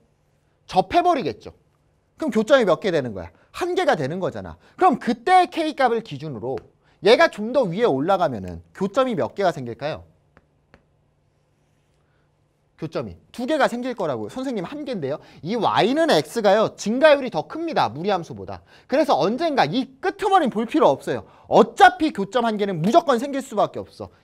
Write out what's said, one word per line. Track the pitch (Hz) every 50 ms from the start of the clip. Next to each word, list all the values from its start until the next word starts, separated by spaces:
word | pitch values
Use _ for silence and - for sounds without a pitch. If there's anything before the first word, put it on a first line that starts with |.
| _ _ _ _ _ _ _ _ _ _ _ _ _
접해버리겠죠. | - - 185 185 - - 349 339 359 339 269 175 139 - - - 87 - _ _ _ _ _ _ _ _ _ _ _ _
그럼 | - 320 285
교점이 | - 220 214 220 285 262 226
몇 | 180 156 156
개 | - 196
되는 | 165 147 127 120 98
거야? | 95 85 - _ _ _ _
한 | - - 359 349 359
개가 | 370 359 302 233
되는 | 160 135 131 170 190
거잖아. | 180 139 113 107 92 85 80 _ _ _ _
그럼 | - - 359 262
그때 | - - 226 247 - - 349 370 370 359
K값을 | 349 - 320 311 311 - - 262 233 233 226
기준으로 | 226 - 147 123 156 160 131 104 107 131 131 - - _ _ _ _ _ _ - -
얘가 | 202 247 302 330 -
좀 | - - 208 226 262
더 | 294
위에 | 240 170 165 208 240
올라가면은 | 202 135 131 139 185 196 175 175 147 123 101 92 90 85 82 - _ _
교점이 | - 190 196 - 277 262 262 220
몇 | 147 120 - -
개가 | - 196 175 160
생길까요? | 151 127 117 110 - 139 156 139 90 85 _ _ _ _ _ _ _ _ _ _ _ _ _ - _ _ _ _ _ _ _ _ _ _ _ _ _ _ _ _ _ _ _ _ _ _ _ _ _ _ _ _ _ _ _ _ _ _ _ _ _ _ _ _
교점이 | - 160 151 - 165 123 98 85 - _ _
두 | - - 254
개가 | 247 311 285 247
생길 | 190 233 240 247 262 240
거라고요. | - 185 151 127 110 107 104
선생님, | - 254 262 277 240 202 165
한 | - 294 294 294
개인데요. | 269 247 185 143 131 151 160 - - - -
이 | - 165 233
Y는 | 233 175 123 104 127 170 226 269 320 330 302
X가요, | 208 156 143 - - 233 202 202 196 220 202 147 -
증가율이 | - - 202 226 269 311 311 285 285 262 226
더 | - 156 147
큽니다. | - - 311 339 330 240 170 127 107
무리함수보다. | 110 147 175 208 196 175 156 - 123 98 95 95 98 92 _ _ _ - _
그래서 | - 254 294 311 294 220
언젠가 | 131 156 196 240 254 339 330 277 240 156
이 | 143 180 262 240 - - -
끄트머리는 | - 392 403 - 381 415 392 370 302 233
볼 | - 208 233
필요 | 226 - 320 233
없어요. | 160 135 - - 175 139 110 - - - _ _
어차피 | - 127 185 262 - - - 392 359 370 370 320 294
교점 | - 202 196 196 - 247 233
한 | 233 214
개는 | 196 208 196 185 151
무조건 | 160 208 277 339 339 285 254 220
생길 | 269 285 269 277
수밖에 | - - 214 202 170 139 - 110
없어. | 95 - - - 104 - _ _